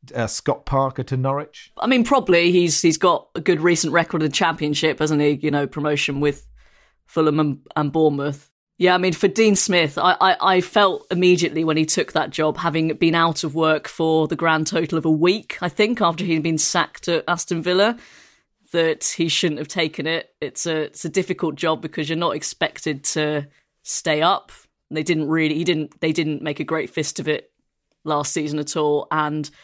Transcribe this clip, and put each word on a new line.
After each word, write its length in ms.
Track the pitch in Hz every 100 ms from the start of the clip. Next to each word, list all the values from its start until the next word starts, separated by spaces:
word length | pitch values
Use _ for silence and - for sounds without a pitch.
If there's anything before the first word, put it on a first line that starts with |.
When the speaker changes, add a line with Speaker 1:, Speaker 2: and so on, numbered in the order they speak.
| -
Speaker 1:
Uh, 120 | 127 113
Scott 400 | - - - -
Parker 360 | 139 135 131
to 120 | 127 131
Norwich? 560 | 131 139 151 - - -
Speaker 2:
I 80 | -
mean, 180 | 262
probably. 480 | 233 277 - 170 175
He's, 280 | 180 175 151
he's 180 | 170 156
got 300 | 185 165 -
a 60 | -
good 200 | 160 170
recent 320 | 165 170 160
record 300 | 160 160 170
in 60 | 156
the 60 |
Championship, 640 | 143 170 156 151 147 160 139
hasn't 220 | 156 151
he? 100 | 147 147
You 80 | 151
know, 160 | 147 139
promotion 540 | 151 147 147 - 139
with 260 | 147 143 - - - _ _ _ _
Fulham 340 | - 156 151
and, 200 | 151 135 _ -
and 160 | 147
Bournemouth. 580 | 151 156 143 143 143 _ _ _ _
Yeah, 160 | 180
I 40 | 180
mean, 140 | 185
for 160 | 160 196
Dean 280 | 196 220 196
Smith, 420 | - 180 156 -
I, 180 | 180 -
I, 340 | 190 180 190 185
I 40 |
felt 440 | 180 214 202 156 -
immediately 540 | 175 180 175 165 165
when 120 | 160 156
he 80 |
took 280 | 156 - 160
that 180 | - 151
job, 260 | - 156 151
having 320 | 170 160 160 -
been 180 | 170
out 300 | 165 165 160
of 100 | 160
work 340 | 147 160 156 -
for 380 | - 160 160 156
the 100 | 160
grand 300 | 165 156 156
total 280 | 165 165 165
of 80 |
a 60 | 160
week, 480 | 156 175 214 - -
I 80 | 175
think, 320 | - 214 233
after 240 | 185 165
he'd 180 | 185 160
been 140 | 156 160
sacked 500 | - 180 - - -
at 180 | 170 -
Aston 340 | 170 - 170
Villa, 360 | 175 185 208 233 - - _ _ _ _ _
that 320 | 170 165 156
he 240 | - - 170
shouldn't 300 | - 175 147
have 100 | 151
taken 380 | - 160 - 156
it. 240 | 165 - _
It's 240 | 143 - 170
a, 180 | 160
it's 200 | 151 -
a 60 | 170
difficult 460 | 190 180 185 165 147
job 260 | 170 160
because 260 | 151 - 151
you're 80 | 160
not 200 | 175 127
expected 680 | - - 165 - - 143
to 440 | - - 151 151 143 _ _ _
stay 400 | - - - 151
up. 280 | 165 196 - - _ _ _
They 120 | 156
didn't 260 | 147 165 147
really, 280 | 160 156 151
he 80 |
didn't, 360 | 170 160 151 _
they 120 | 160
didn't 280 | 151 156 151
make 180 | 156 147
a 60 |
great 240 | 151 160 -
fist 320 | - 151 -
of 80 | 151
it 240 | 151 - _ _ _ _ _
last 280 | 151 147 147
season 260 | - 151 151
at 180 | 151 170
all, 300 | 151 147 -
and 400 | 156 151 151 143 _